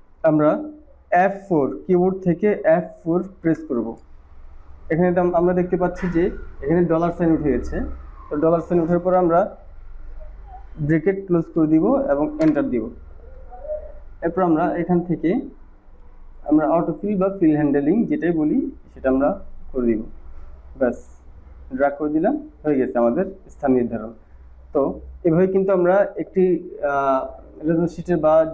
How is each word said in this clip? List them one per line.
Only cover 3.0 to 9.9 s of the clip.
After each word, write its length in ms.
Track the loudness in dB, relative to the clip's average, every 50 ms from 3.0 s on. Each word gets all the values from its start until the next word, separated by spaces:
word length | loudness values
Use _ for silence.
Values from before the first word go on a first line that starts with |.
| -4
ফোর 200 | 0 0 0 -2 -4 -8 -4
প্রেস 160 | 0 0 0 0 -2 -4
করব। 280 | -4 -4 -4 -4 -8 -12 -16 -20 -20 -20 -20 -20 -20 -20 -20 -18 -18 -20 -20 -20 -20 -12 -6 -4
এখানে 240 | 0 2 2 2 2
তো 80 | 2
আম-, 120 | 2 2 2
আমরা 200 | 2 2 2 2
দেখতে 240 | 2 0 0 0 0
পাচ্ছি 300 | 0 -2 -2 -4 -4 -2
যে 220 | 0 0 0 0 -2 -6 -12 -14 -12 -6
এখানে 240 | -2 0 2 2 4
ডলার 260 | 2 2 2 0 0
সাইন 200 | 0 0 2 2
উঠে 200 | 2 2 2 0
গেছে। 280 | 0 0 -2 -4 -4 -4 -6 -6 -8 -12 -14 -18 -18 -18 -12 -8
তো 80 | -4 0
ডলার 240 | 2 2 2 2
সাইন 200 | 0 2 2 2
ওঠার 180 | 2 4 2 2
পর 140 | 2 2 2
আমরা 440 | 4 4 4 4 4 2 0 -4 -14 -20 -20 -18 -18 -16 -16